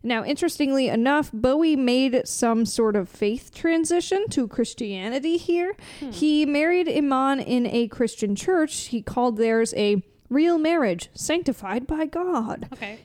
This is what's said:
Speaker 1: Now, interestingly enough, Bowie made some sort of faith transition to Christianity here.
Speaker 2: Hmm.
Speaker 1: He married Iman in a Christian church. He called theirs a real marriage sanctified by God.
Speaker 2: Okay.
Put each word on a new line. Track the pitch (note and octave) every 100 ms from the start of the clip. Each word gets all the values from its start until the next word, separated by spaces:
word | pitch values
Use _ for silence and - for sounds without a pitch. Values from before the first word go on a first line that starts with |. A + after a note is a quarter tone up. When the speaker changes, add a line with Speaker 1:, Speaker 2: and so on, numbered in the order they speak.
Speaker 1:
Now, | A#3 A3+
interestingly | - C#4+ E4+ - C#4 C4+ C4
enough, | A3+ B3+ D4 C#4+
Bowie | G#3+ B3+ D4 D#4+ C#4
made | B3 B3+ C4+ B3 -
some | - A#3 A3+
sort | G#3+ - A3 G#3
of | F3
faith | - G#3 B3 -
transition | - E4 E4 D#4+ F4 - F#4+ A4
to | C#4+ A3+
Christianity | - A3+ - G#3+ F#3+ G#3 C4 D#4 E4+
here. | F4 E4+ F4+ - - -
Speaker 2:
Hmm. | C#4
Speaker 1:
He | - D4+ D4+ D4
married | C#4+ D#4+ F4+ E4
Iman | D4+ C#4+ C4+ C4+ C#4
in | - B3 A#3+
a | A#3 A#3
Christian | - A3+ - G#3 G3+
church. | - F4+ D#4 - -
He | A#3
called | - B3 B3 G#3+
theirs | A3+ A3+ A3+ -
a | G#3 G3+ - _ _
real | C4+ E4+ E4+
marriage | D#4 E4+ A3+ F3 -
sanctified | - - E4+ D4+ - G3 A3+ C4+
by | D#4
God. | D#4 E4 F4+ C#4+ A3+ - -
Speaker 2:
Okay. | C4 G3+ A3